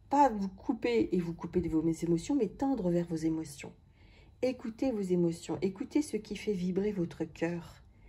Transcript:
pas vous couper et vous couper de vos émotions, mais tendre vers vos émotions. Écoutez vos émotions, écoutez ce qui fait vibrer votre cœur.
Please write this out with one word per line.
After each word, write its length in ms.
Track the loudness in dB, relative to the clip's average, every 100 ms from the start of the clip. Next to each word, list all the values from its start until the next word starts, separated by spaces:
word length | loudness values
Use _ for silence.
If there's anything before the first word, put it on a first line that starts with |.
| 0
pas 200 | 6 6
vous 180 | 4 -4
couper 600 | -6 -4 -2 2 2 2
et 80 | 0
vous 140 | 0
couper 260 | -6 -2 -2
de 80 | 0
vos 120 | 2
émotions, 540 | 2 0 2 0 2 0
mais 120 | 0
tendre 420 | 0 0 0 2
vers 160 | 0 0
vos 100 | -2
émotions. 560 | 0 -2 -4 -12 -16 -16 -20 -20 -20 -20 -20 -4
Écoutez 500 | -2 -2 -8 -2 -2
vos 100 | 0
émotions, 560 | 2 4 2 0 -6 -2
écoutez 400 | -2 -2 -2 0
ce 140 | 0 -4
qui 220 | -6 -6
fait 160 | -4
vibrer 400 | -2 0 0 0
votre 320 | -2 -4 -4 -8
cœur. 580 | -4 -4 -4 -8 -20 -20 -20